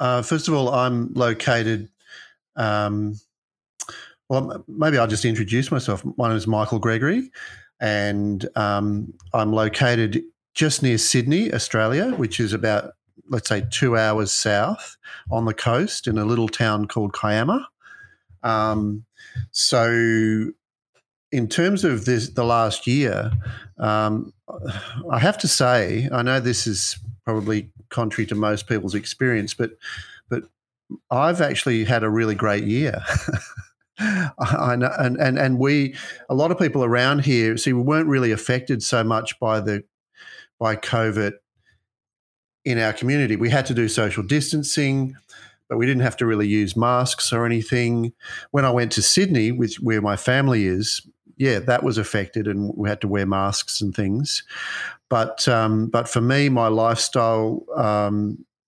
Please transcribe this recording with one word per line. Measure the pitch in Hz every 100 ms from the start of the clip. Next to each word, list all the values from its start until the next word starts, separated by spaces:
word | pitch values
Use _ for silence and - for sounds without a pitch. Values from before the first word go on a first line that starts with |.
uh, | 127 123
first | 120 160 156
of |
all, | 151 127
I'm | 131 127 120 117
located, | 123 120 113 - 117 110 110 107 _ _ - - _ _ -
um, | 110 107 104 104 104 107 - _ _ _ _ - - - - _ -
well, | 131 -
m-, | - -
maybe | 156 156 139
I'll | 113
just | 107 123
introduce | 107 98 117 135
myself. | 139 - 98 - -
My | 117
name | 110
is | 110
Michael | 107 107 113
Gregory, | 117 113 139 220 262 - - - - _
and, | 110 104 104 104 101 98 - -
um, | 104 101 104 104 - - -
I'm | 120 107
located | 110 110 - 127 123 110 101 - _ _
just | - 156 -
near | 131 113
Sydney, | - 127 120 165 226
Australia, | 117 - 110 110 135 233
which | 233 117 -
is | 110
about, | 107 110 104 - - _ - -
let's | 123 -
say, | 104 120
two | - 131
hours | 113 110 107 101
south | - 110 101 117 220 - - - - -
on | 117
the | 113
coast | 107 123 120 208 - -
in | 107
a |
little | 104 120 113
town | - 113 107 104
called | - 104
Kiama. | - 107 107 131 247 277 _ - - - _ _ -
Um, | 120 110 110 107 104 104 113 _ - - -
so | - - 127 117 117 117 113 110 110 110 - _ _ _ _ _ _ _
in | 135 113
terms | - 175 196
of | 180 120 117
this, | 123 110
the | -
last | 117 117 113 104 -
year, | 131 131 98 107 - - - - -
um, | 107 107 107 107 - - - - - 98 - 120 -
I | 120
have | 160 208
to | 160
say, | - 127 123 98 104 135
I | 127
know | 120 131
this | 123 113 117
is | 98 - - - - -
probably | 110 104 107 - - -
contrary | - 113 - 107
to |
most | 107 107 107 -
people's | 110 98
experience, | 101 - - 127 113 104
but, | - 113 - - - - - _
but | 120 - _ _ _ _ - _
I've | 123 156 175
actually | 147 135 - 117
had | 104 120
a | 110
really | 110 113
great | 98 107 104
year. | 107 117 147 - - - - - -
<laughs> | - - _ _ -
I, | 214 196 160 -
I | 117 147 127 120
know, | 127 -
and, | 131 131
and, | 135 135
and | 135 123
we, | 139 147 139 135 - - -
a |
lot | 131 160
of | 175
people | 165 139
around | 123 120 127 143
here, | 143 123 110 117
see, | -
we | 123
weren't | 127 156 160
really | 135 120
affected | 104 - 127 127 123
so | - 120
much | 110 110 113 -
by | 117 110
the, | 101 104 - _ _ _ - - - _
by | 113 107
covid | - 123 110 104 104 - _ _ _ _ _ _ _ _ _ _ _ _
in | 139 120
our | 110
community. | 107 123 143 131 107
We | 120
had | 139 131
to |
do | 120 110
social | - 104 101
distancing, | 101 147 143 156 139 - 139 135 131 135 _ - - _ _
but | 117
we | 123
didn't | 131
have | 127 -
to | 120
really | 107 104
use | 107 101 104
masks | 117 123 127 - -
or | 117 117
anything. | 117 110 127 120 120 117 - - - -
When | 143
I | 135
went | 123 120
to | -
Sydney, | - - 190 139 110
which, | 127 117 -
where | 120 107
my | 104 98
family | - 131 139 117 95
is, | 92 110 - - _ _ -
yeah, | 135 107
that | 127 123
was | 135 110
affected, | 101 107 95 113 107
and | 101 101 104
we | 104
had | 101
to | 101
wear | 101 98
masks | 98 98 101 - -
and | 104
things. | 92 98 107 147 - - - - - - - _
But, | 120 113 - -
um, | 117 110 110 110
but | 117 113
for | 123
me, | 120 135 143
my | 127 113
lifestyle, | 110 113 113 - 131 113 113 110 123 - -
um, | 113 104 104 104 104 - - _